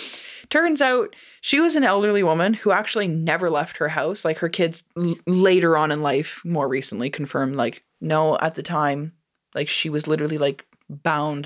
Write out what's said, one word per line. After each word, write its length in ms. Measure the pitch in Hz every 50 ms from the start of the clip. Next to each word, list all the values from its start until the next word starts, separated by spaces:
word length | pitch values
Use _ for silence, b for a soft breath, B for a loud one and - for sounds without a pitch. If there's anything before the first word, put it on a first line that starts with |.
| B B B B B B B B B B
Turns 300 | - 302 330 339 311 277
out 320 | 285 262 254 247 214 - - B B B B B
she 180 | B - - 285
was 160 | 330 339 311
an 80 | 311 269
elderly 400 | 220 196 202 208 208 208 202 190
woman 300 | 165 160 165 170 202 226
who 180 | - - 214
actually 360 | 185 190 214 - - 226 208 180
never 420 | 156 160 160 165 156 170 185 170
left 280 | 156 147 156 170 - -
her 120 | 160 151
house. 340 | 156 156 - 160 202 214 -
Like, 140 | 165 160 160
her 100 | - 165
kids 360 | 170 - 175 165 160 - - _ -
l-, 200 | 175 175 170 165 - -
later 500 | - 185 180 190 190 185 180 170 170 165
on 160 | 151 156 151
in 100 | 147 151 151
life, 360 | 143 131 139 151 - - - -
more 240 | 170 170 156 139 131
recently, 400 | 131 135 135 - - 101 120 139
confirmed, 460 | 147 - 147 139 - 139 135 131 139 139
like, 260 | 120 117 - - _ _ _ -
no, 380 | - 156 156 156 160 156 151 -
at 140 | - 160 160
the 80 | - 147
time, 480 | - 175 151 151 143 139 143 147 160 - _ _ _ _ _ _ _ -
like, 120 | - 147 -
she 220 | - - - 165
was 180 | 147 151 151 151
literally, 300 | 156 143 147 151 160 151
like, 260 | 143 139 139 - - _ _ _ _ -
bound 540 | 147 143 - 170 156 151 147 151 147 143 143